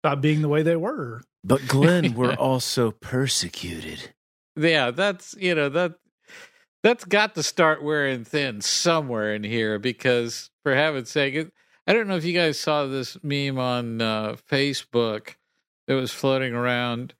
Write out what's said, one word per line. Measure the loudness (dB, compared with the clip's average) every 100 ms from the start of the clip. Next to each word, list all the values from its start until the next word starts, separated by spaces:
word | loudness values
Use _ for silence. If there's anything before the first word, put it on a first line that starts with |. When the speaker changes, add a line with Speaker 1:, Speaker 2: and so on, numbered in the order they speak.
Speaker 1:
Stop | 0 0
being | 2 2
the | 2
way | 2
they | 2 0
were. | -2 -6 -8 -12 -18 _
Speaker 2:
But | 0 0 4
Glenn, | 6 6 6 2
Speaker 3:
<laughs> | 0
Speaker 2:
we're | 0
also | 2 0 0 0 0 0
persecuted. | -2 -6 -2 0 -2 -4 -8 -10 -10 -12 -14 -16 _ _ _ _ -2
Speaker 3:
Yeah, | 2 2 0
that's, | 0 -2 -2 -14 -4
you | 0
know, | 2 0
that, | 0 -2 -6 _ _ _ -20 -20 _ _ _
that's | 2 2 0
got | 2 2 -2
to |
start | -4 2 4 4
wearing | 0 0 0 -2
thin | -4 -2 -2 -4
somewhere | -4 0 2 2 0 -2 -2 -2
in |
here | -2 -2 0 -2
because, | -4 -2 2 2 0 -8 -14 _
for | 0
heaven's | 2 2 -2 -4
sake, | -2 0 -2
it, | -6 _ _ _ 2
I |
don't | 2 2
know | -2
if | 0
you |
guys | 2 2 0
saw | 0 0 0
this | -4 -6 -8
meme | -4 -2 -2 -2
on, | -2 -2 -4 -2
uh, | -2 0 -4 -8 _
Facebook | 0 0 -2 -2 0 0 -4 -10 -20 _ _ _ _ -2
that |
was | -2 -2
floating | -2 0 2 0 -2
around. | 0 0 -2 -4 -8